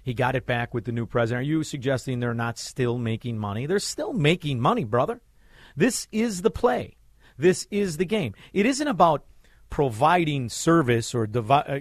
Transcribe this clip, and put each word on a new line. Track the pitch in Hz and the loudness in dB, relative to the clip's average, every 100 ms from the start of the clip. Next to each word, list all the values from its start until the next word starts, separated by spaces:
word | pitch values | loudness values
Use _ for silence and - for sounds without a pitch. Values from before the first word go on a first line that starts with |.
he | - | -8
got | 117 123 131 | -2 0 0
it | - | -2
back | 120 120 | -2 -2
with | 123 | -4
the | 123 | -4
new | 117 110 | -4 -2
president? | 123 117 123 | 0 0 0
Are | 139 | -2
you | 160 | -2
suggesting | 151 147 127 131 - 123 | -4 -6 -2 -2 -2 -4
they're | 120 | -2
not | 117 117 117 | -2 -4 -6
still | - - 120 123 | -8 -4 -2 -2
making | 113 113 120 110 | -2 -4 -4 -6
money? | 107 101 139 | -4 -4 -2
They're | 196 | -2
still | - - - | -4 -6 -6
making | 262 147 175 151 127 | 0 2 2 0 0
money, | 135 240 | 0 0
brother. | 120 120 151 233 _ _ _ - - | 0 0 0 -4 _ _ _ -20 -12
This | - 233 - - | 0 0 0 -4
is | 214 233 185 | -2 -2 0
the | 208 | -2
play. | - 247 247 - - _ _ - - | 2 0 0 -6 -14 _ _ -20 0
This | 160 180 - | 2 2 0
is | 202 202 156 | -2 -2 -2
the | |
game. | 180 214 135 - - | -2 -2 -4 -8 -6
It | 185 214 | 0 2
isn't | 277 294 | 2 0
about | 180 175 147 - - - - - | 4 4 4 -4 -20 -20 -20 -8
providing | - 139 110 147 180 160 143 120 | -2 -2 2 4 4 2 -2 -4
service | - - 165 123 117 113 | -2 4 4 4 2 0
or | 123 110 | -2 -2
devi-, | 117 110 143 151 | -2 2 2 2
uh, | 143 | -6